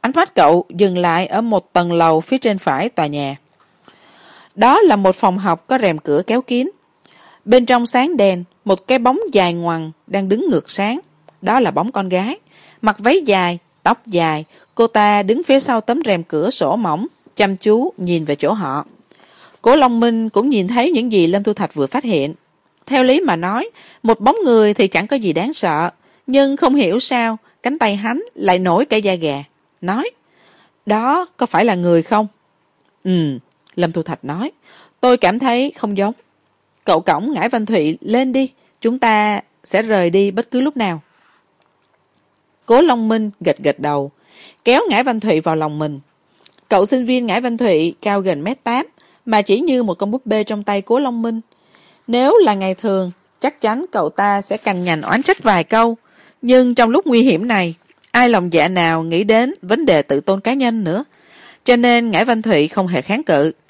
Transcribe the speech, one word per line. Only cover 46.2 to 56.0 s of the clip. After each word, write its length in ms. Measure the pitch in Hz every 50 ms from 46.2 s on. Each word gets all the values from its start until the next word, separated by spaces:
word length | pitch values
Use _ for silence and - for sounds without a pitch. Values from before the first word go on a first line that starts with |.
| _ _ _ _ _ _ _ _ _ _
Cậu 160 | 220 190 196
sinh 200 | 202 277 254 247
viên 200 | 226 254 254 240
Ngải 160 | 226 185 233
Văn 160 | 254 247 233
Thụy 380 | 226 240 214 175 151 160 170 165 _
cao 200 | - 214 202 202
gần 220 | 190 190 165 143 151
mét 200 | 202 269 _ _
tám, 220 | 233 240 262 - - _ _ _ _ _ _ _
mà 160 | 233 220 208
chỉ 180 | 202 214 196 240
như 240 | 320 339 262 247 240
một 100 | 202 175
con 180 | - 202 202
búp 140 | 220 262 _
bê 180 | 214 220 214 208
trong 200 | - 220 208 202
tay 180 | - 202 196
Cố 180 | 190 - 226 269
Long 220 | 294 254 240 233
Minh. 200 | 226 233 226 226 - _ _ _ _ _ _ _ _ _ _ _ _
Nếu 300 | - 233 240 254 277 415
là 160 | 466 370 233 208
ngày 220 | 196 190 190 185
thường, 360 | - - 220 196 190 185 180 175 _ _ _ _ _
chắc 200 | - 285 285 _
chắn 240 | - 214 214 262 359 370
cậu 180 | - 214 160 156
ta 320 | - - 202 202 202 202
sẽ 160 | 202 - 202
cằn 260 | 214 - 220 190 180 180
nhằn 180 | 180 165 156
oán 220 | 131 - - 240 277
trách 200 | - 381 - -
vài 200 | 220 196 175 160
câu. 340 | _ 220 226 233 233 233 _